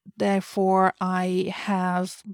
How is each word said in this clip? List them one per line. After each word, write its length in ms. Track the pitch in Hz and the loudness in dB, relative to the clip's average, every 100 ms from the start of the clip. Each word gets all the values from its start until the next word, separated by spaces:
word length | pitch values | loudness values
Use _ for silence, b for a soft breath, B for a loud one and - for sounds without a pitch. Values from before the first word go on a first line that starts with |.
| - - | -12 -2
therefore 760 | 208 196 - - 190 190 190 - | 0 0 0 0 2 4 4 2
I 540 | 185 185 185 185 185 | -2 -2 0 0 -2
have 680 | 185 - 196 180 180 185 - - | -4 -4 -2 0 -2 -4 -8 -12